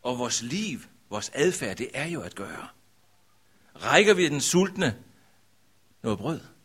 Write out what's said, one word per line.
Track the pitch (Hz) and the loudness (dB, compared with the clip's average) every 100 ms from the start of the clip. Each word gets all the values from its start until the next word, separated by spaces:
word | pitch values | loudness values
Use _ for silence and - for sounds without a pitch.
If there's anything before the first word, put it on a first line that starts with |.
Og | 127 123 | -4 -4
vores | 120 - | -4 -4
liv, | 117 175 214 120 - _ _ | -4 -6 -6 -8 -14 _ _
vores | 104 - | -8 -6
adfærd, | 127 170 180 117 95 | 2 2 2 -6 -6
det | 123 | -8
er | - 160 | -6 -6
jo | 165 | -8
at | 87 | -10
gøre. | - 95 - - _ _ _ _ _ _ _ _ _ _ | -12 -12 -12 -14 _ _ _ _ _ _ _ _ _ _
Rækker | - 104 151 208 | -8 4 6 8
vi | 185 165 | 6 4
den | 143 | 2
sultne | - 175 190 185 156 107 - - _ _ _ _ _ _ _ _ | 2 2 2 0 -2 -2 -16 -20 _ _ _ _ _ _ _ _
noget | 113 98 | -6 -4
brød? | 120 165 - _ | -4 -8 -10 _